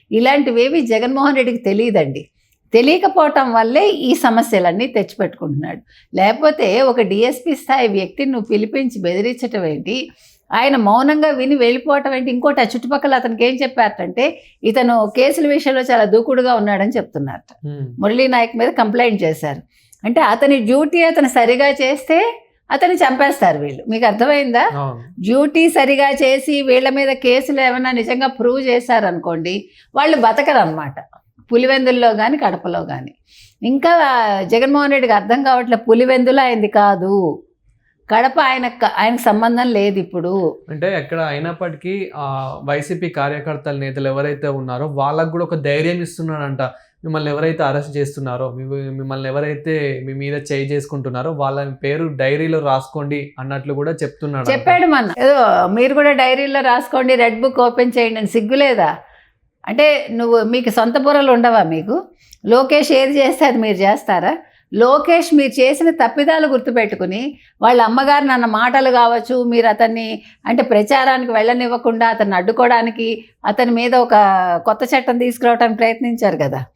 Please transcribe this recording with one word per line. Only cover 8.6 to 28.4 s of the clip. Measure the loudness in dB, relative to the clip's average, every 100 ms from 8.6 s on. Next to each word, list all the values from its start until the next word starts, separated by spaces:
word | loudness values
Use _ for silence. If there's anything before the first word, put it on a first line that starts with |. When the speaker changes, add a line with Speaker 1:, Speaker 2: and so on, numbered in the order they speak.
| -2 -4 -4 -4
Speaker 1:
బెదిరించటం | -4 -2 -4 -4 -6 -4 -4
ఏంటి, | -4 -6 -8 -8 _ _ _ _
ఆయన | -2 0 2
మౌనంగా | 2 2 2 2 0
విని | 0 0 2
వెళ్ళిపోవటం | 2 0 0 -2 0
ఏంటి? | -4 -4
ఇంకోటి, | -2 0 0
ఆ |
చుట్టుపక్కల | 0 -2 -4 -2 0 0
అతనికి | -2 -2 -2
ఏం | 0
చెప్పారంటే | -4 0 -2 -2 -8 -2 -2 -4 -18 _
ఇతను | -2 0 2 2 0 2
కేసుల | 0 2 0
విషయంలో | 0 0 -2
చాలా | 0 2
దూకుడుగా | 4 2 2 0 2
ఉన్నాడని | 0 0 0 -2
చెప్తున్నారు. | -2 -6 -8 -8 -10 _ _ -14
Speaker 2:
Hmm. | -10 -12 -4
Speaker 1:
మురళీ | -2 0 2
నాయక్ | 2 0 0
మీద | -2
కంప్లైంట్ | 0 0 2 0 0
చేశారు. | -2 -2 -6 -10 -14 _ _ _ -4
అంటే | 0
అతని | 2 2 2 2
డ్యూటీ | 2 0 2 2
అతను | 2 4 4
సరిగా | 4 2 4 2
చేస్తే | 2 -2 -2 0 2 2 -2 _ _ _
అతన్ని | 0 2 2
చంపేస్తారు | 2 2 0 2 0 0
వీళ్ళు. | -4 -8 -6
మీకు | 0 0
అర్థమైందా? | 2 2 2 2 2 2
Speaker 2:
అవును. | 0 -6 -8 -16 -10
Speaker 1:
డ్యూటీ | 0 2 2 4 2
సరిగా | 4 2 4 2
చేసి | 2 2 2 0 -2
వీళ్ళ | 2 2 2
మీద | 0 -2
కేసులు | 0 2 2 0 0
ఏమైనా | 0 0 -2
నిజంగా | -2 -2 -2 -2
ప్రూవ్ | 0